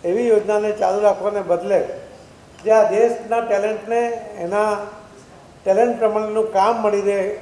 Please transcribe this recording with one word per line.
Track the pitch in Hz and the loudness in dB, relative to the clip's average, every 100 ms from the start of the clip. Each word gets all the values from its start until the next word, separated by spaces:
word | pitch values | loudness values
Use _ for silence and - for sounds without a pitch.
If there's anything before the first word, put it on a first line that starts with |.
એવી | 170 202 240 | 0 0 4
યોજનાને | 214 202 208 214 | 2 2 0 0
ચાલુ | 214 185 202 | 0 0 2
રાખવાને | 208 196 202 202 | 2 2 -2 -4
બદલે | 170 175 196 185 - - - - - - - - | -2 -2 2 0 -2 -8 -16 -20 -20 -20 -20 -10
જે | 214 | 2
આ | 220 196 | 4 4
દેશના | 202 233 233 214 233 | 2 0 0 -4 -4
ટેલેન્ટને | 226 202 214 214 214 233 233 226 - 196 | 0 -2 -2 -6 -4 -2 -2 -6 -12 -10
એના | 175 208 214 208 208 - - - - - - - | -4 -2 0 -2 -8 -16 -20 -20 -20 -20 -20 -8
ટેલેન્ટ | 190 196 240 226 | 2 4 4 2
પ્રમાણેનું | 220 214 214 214 - | 0 0 -2 -2 0
કામ | 190 202 233 | 2 2 2
મળી | 214 202 202 | 0 0 0
રહે | 202 190 - | 0 -2 -6